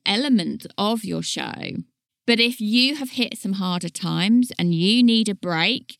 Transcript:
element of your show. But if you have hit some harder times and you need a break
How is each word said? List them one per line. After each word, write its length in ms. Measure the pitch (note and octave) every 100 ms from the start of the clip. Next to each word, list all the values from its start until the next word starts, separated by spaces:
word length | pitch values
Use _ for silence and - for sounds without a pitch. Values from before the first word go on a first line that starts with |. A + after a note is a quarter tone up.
element 600 | - G3+ C#4+ A#3+ D#3+ D3 - -
of 300 | G3+ A3+ G3
your 160 | E3
show. 540 | E3 - C3+ - - - - _ _ _ -
But 120 | A#3
if 220 | A#3 A#3+
you 360 | G#3 A#3 C4 D4
have 160 | C4
hit 260 | - A#3 -
some 160 | G3
harder 340 | F#3+ F#3 F3+ E3+
times 640 | - E3+ E3 F#3 A#3+ B3 -
and 160 | F3
you 280 | E3 F3+ A#3
need 280 | A#3+ A3+ G#3+
a 40 |
break 600 | G3 F3+ E3 F3 C4 - -